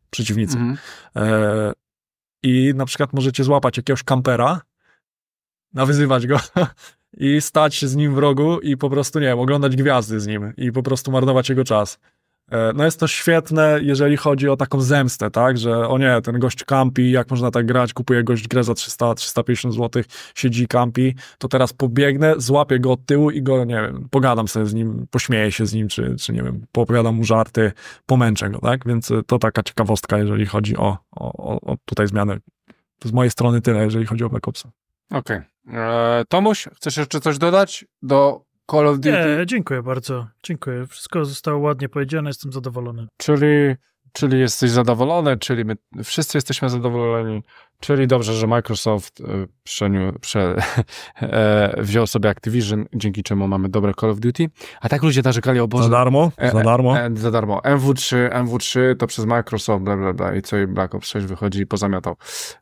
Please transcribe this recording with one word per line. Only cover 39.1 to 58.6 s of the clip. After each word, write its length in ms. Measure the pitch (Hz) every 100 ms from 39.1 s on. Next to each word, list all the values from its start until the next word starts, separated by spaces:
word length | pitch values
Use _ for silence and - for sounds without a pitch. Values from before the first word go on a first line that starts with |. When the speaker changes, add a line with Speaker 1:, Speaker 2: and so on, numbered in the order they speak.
| 180 160 151
Speaker 3:
Nie, 80 | 180
dziękuję 360 | 240 170 131
bardzo. 440 | 120 131 123 127 113 _
Dziękuję. 440 | - 165 - 123 131
Wszystko 380 | - - 170
zostało 340 | 143 139 - 147
ładnie 300 | 147 139 139
powiedziane, 420 | 147 135 156 147
jestem 220 | 135 143
zadowolony. 540 | 135 127 123 120 117 113 _
Speaker 2:
Czyli, 300 | - 147 147 147 143 131 _ _ _
czyli 260 | - 143 131
jesteś 300 | 127 - 123
zadowolony, 640 | 120 120 117 135 170 147 117
czyli 280 | - 120
my 120 | 110 107 _ -
wszyscy 340 | 107 - 151 147
jesteśmy 320 | - 131 135
zadowoleni, 720 | 123 120 120 117 117 113 107 - - _ _
czyli 260 | - 143 131
dobrze, 260 | 127 110
że 120 | 113 113
Microsoft, 760 | 117 113 110 113 104 - -
e, 40 | 95 98 95 _
przeniu-, 540 | - - 104 98 92 -
prze-, 340 | - 107 92 90
<laughs> 640 | 104 - - - - -
e, 600 | 110 110 107 104 101 110
wziął 240 | 104 110 110
sobie 240 | 120 104
Activision, 540 | 98 117 120 104 107 -
dzięki 280 | 113 104 98
czemu 260 | - 101 98
mamy 200 | 98 95
dobre 240 | 104 101 95
Call 100 | 110
of 100 | 104
Duty. 300 | 120 123 160 - - -
A 80 | 117
tak 140 | 143
ludzie 200 | 156 135
narzekali, 360 | 127 120 135 123
o 80 | 117
Boże, 160 | 123
Speaker 1:
Za 60 | 117
darmo? 400 | 120 127 139 165 -
Speaker 2:
e, 140 | 123
Speaker 1:
Za 120 | 110
darmo? 360 | 110 123 127 127
Speaker 2:
e, 60 |
e, 120 | 120 110
za 140 | 113
darmo. 340 | 113 104 101
M 140 | 135 143
W 160 | 135
trzy, 340 | 135 - 123 123
M 140 | 123 123
W 120 |
trzy 380 | 120